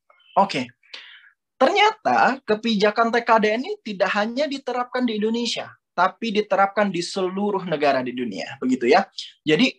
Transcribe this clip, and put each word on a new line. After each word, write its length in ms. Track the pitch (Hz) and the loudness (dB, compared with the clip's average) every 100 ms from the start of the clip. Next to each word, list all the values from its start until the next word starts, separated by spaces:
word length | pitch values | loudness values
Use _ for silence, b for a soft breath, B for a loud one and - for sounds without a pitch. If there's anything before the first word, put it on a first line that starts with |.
| _ _ _ - | _ _ _ 0
Oke. 320 | 196 139 123 _ B B B B B B _ - | 0 -2 -8 _ B B B B B B _ 0
Ternyata 800 | 262 392 415 427 - 120 165 262 - | 2 4 2 2 0 2 2 0 -2
kebijakan 640 | 214 233 214 208 214 226 | -2 0 2 2 2 2
T 80 | 240 233 | 0 2
K 160 | 226 | 4
D 160 | 208 220 | 4 0
N 80 | 320 | -4
ini 80 | 415 | -8
tidak 320 | 233 190 185 | -8 -4 -2
hanya 320 | 202 220 233 302 | 0 -2 -2 -4
diterapkan 560 | 269 - 247 240 254 247 | -4 -6 -6 -6 -2 -2
di 120 | 214 | 0
Indonesia, 560 | 214 233 233 - 120 - _ | 0 -2 -2 -6 -10 -18 _
tapi 360 | - 185 - 226 | 0 0 0 -4
diterapkan 640 | 208 208 190 196 214 202 | -2 0 2 2 2 -2
di 80 | 170 | -2
seluruh 640 | 170 196 185 190 208 190 175 | -6 -4 -4 -2 -4 -4 -4
negara 400 | 151 147 131 127 | 0 0 0 -2
di 80 | |
dunia, 440 | 123 120 95 - - | -6 -8 -8 -12 -6
begitu 240 | 127 127 120 | -4 0 2
ya. 160 | 170 - B B B | 2 2 B B B
Jadi 320 | - 156 254 | 0 2 2